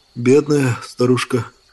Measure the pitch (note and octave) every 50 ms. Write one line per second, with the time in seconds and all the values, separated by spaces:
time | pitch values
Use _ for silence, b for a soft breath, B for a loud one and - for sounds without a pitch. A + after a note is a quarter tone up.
0 | _ _ _ B2 A#2+ B2 C3+ D3+ C#3+ C#3+ D3 C#3+ C3+ B2+ A#2 A2+ - - - -
1 | B2 B2 B2+ B2 - - - A#2+ A2+ - - _ _ _